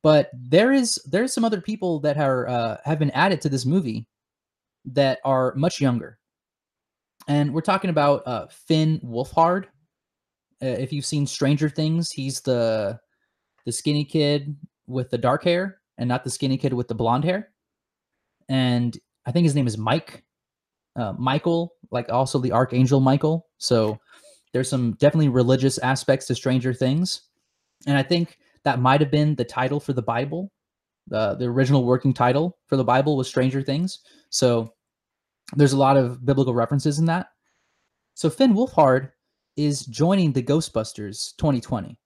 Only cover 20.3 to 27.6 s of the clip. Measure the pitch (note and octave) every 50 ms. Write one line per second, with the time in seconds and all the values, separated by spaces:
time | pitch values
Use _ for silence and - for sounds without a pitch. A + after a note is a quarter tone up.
20.3 | _ _ _ _ _ _ _ _ _ _ _ _ _ - A#2 G#2 - - B2+ C3
21.3 | C3+ D3+ - F3 E3+ E3+ E3+ E3+ _ _ - _ - B2 A#2 - A2+ B2 C3 B2
22.3 | - C#3 B2+ - - A#2 B2+ - - B2 C3 B2 C#3 C3+ C3 C3 C3+ C#3+ - D3+
23.3 | D#3+ E3 - _ _ _ - - B2+ A2+ A2 G#2+ A2 A2 _ _ - - _ -
24.3 | _ _ _ _ _ B2 C3 - - B2+ B2 A#2 G#2 - - D3 D3 D#3+ D3+ C#3+
25.3 | A#2+ B2+ B2 A#2+ C3 B2+ C3 C3+ C3+ - - B2+ C3+ C#3 - - C3+ B2+ - -
26.3 | B2+ - - C3+ C3 C3 A#2+ C3 B2 - C3 B2+ C3+ D#3 F3+ F3+ - - _ _
27.3 | _ _ _ _ _ _